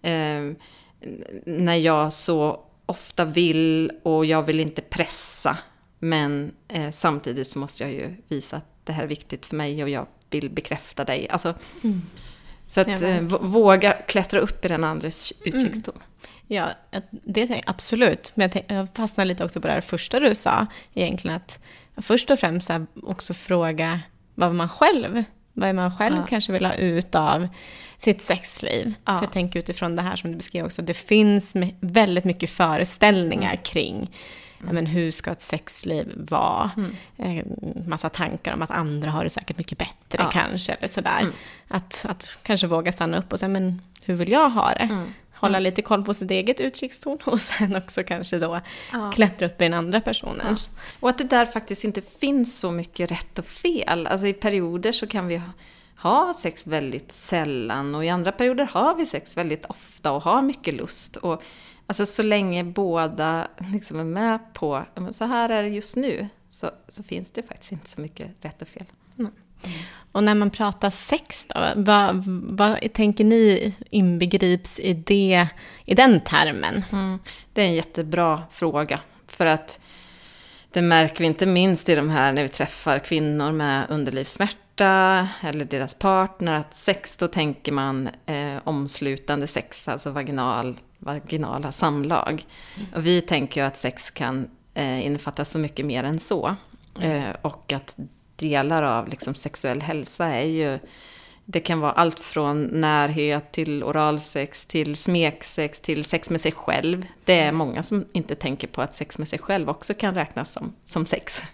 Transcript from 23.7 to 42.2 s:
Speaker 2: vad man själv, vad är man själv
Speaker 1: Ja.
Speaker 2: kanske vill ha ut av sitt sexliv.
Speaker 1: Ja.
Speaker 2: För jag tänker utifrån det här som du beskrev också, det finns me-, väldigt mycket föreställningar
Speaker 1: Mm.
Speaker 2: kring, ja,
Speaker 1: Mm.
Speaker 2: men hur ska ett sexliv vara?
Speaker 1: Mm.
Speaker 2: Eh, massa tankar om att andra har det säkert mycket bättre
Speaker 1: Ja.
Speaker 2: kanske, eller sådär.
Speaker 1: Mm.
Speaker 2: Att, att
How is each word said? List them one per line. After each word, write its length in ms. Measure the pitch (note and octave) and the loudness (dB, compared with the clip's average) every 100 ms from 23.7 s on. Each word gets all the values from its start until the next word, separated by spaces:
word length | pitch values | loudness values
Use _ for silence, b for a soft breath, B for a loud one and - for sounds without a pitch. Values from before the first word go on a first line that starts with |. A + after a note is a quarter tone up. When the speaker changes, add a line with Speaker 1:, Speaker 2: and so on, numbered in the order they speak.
| D#3 E3 E3+ D#3+ _ _ - | 0 -2 -2 -6 _ _ 0
Speaker 2:
vad 200 | F3 F3 | 2 2
man 140 | E3+ | -2
själv, 540 | - D4+ D#4+ - A3 A3 - _ | 4 6 6 0 -2 -4 -8 _
vad 160 | - G3 | -2 0
är 40 | |
man 240 | F#3+ F3+ F#3 | 2 0 2
själv 180 | G#3 C#4+ | 2 2
Speaker 1:
Ja. 80 | F#3 | 0
Speaker 2:
kanske 260 | A3+ G#3 | -2 0
vill 120 | F#3 F#3 | 0 0
ha 80 | |
ut 420 | - F#3 E3 F3+ E3+ | 2 2 2 2 2
av 320 | D#3 D#3 F3+ B B B B B | 2 2 0 B B B B B
sitt 240 | - G#3 | 0 2
sexliv. 720 | - E3+ - - - - - G#3 - | 2 0 -2 -6 -4 -2 -2 -6 -2
Speaker 1:
Ja. 120 | F#3+ | 0
Speaker 2:
För 80 | G3 | 0
jag 60 | |
tänker 260 | F#3+ F3+ F3 | -2 -2 -4
utifrån 360 | E3+ F3+ F3 E3+ | -6 -4 -4 -2
det 60 | |
här 140 | F3+ F#3 | -4 -4
som 160 | E3+ | -6
du 60 | E3 | -6
beskrev 280 | - F3 E3+ | -6 -6 -6
också, 160 | - | -6
det 120 | E3+ | -6
finns 640 | E3+ - G#3+ G#3 G3+ G3 F#3+ | -6 2 6 8 6 2 0
me-, 200 | F3+ - | -2 -2
väldigt 440 | F3+ F#3+ G#3 F3+ | 2 4 4 2
mycket 260 | F3+ F3+ E3 | 0 -2 -4
föreställningar 1040 | - E3+ D#3 F3+ - G#3+ G3 E3+ F3+ G3 | 0 2 4 2 6 6 6 2 0 -2
Speaker 1:
Mm. 120 | F3 | -2
Speaker 2:
kring, 480 | - E3 - - F#3 B B B B B | -2 -2 -2 -4 -8 B B B B B
ja, 60 | |
Speaker 1:
Mm. 120 | F3 E3+ | -4 -2
Speaker 2:
men 100 | E3 | 0
hur 260 | E3+ E3 | 0 0
ska 200 | D#3 - | -2 -6
ett 100 | E3+ | -6
sexliv 720 | - D#3 - - F3+ D#3 - - | -4 -4 -4 -6 -2 -4 -4 -8
vara? 560 | D#3 E3 - - G3 G3 | -2 0 2 2 0 -2
Speaker 1:
Mm. 180 | F#3 F#3 B - | -6 -8 B -8
Speaker 2:
Eh, 280 | F#3 E3+ - - E3 - E3+ | -4 -4 -6 -8 -8 -8 -6
massa 220 | D#3 D#3+ | -4 -4
tankar 440 | - E3+ - - | -4 -6 -4 -6
om 80 | - | -4
att 100 | D#3+ | -4
andra 380 | - D#3 D3 D3+ | -2 -2 -2 -2
har 120 | D#3 | -2
det 60 | D#3+ | -2
säkert 280 | - - E3+ | -4 -8 -8
mycket 200 | E3+ - | -8 -8
bättre 460 | - - _ - | -8 -10 _ -2
Speaker 1:
Ja. 60 | F3 | 0
Speaker 2:
kanske, 440 | F3 - F#3 - | 2 0 -2 -4
eller 140 | - - | -4 -4
sådär. 320 | - - - | -2 -2 0
Speaker 1:
Mm. 120 | F#3 B B B B | 0 B B B B
Speaker 2:
Att, 380 | F#3+ F3+ - - | -6 -4 -6 -6
att 280 | F3 | -8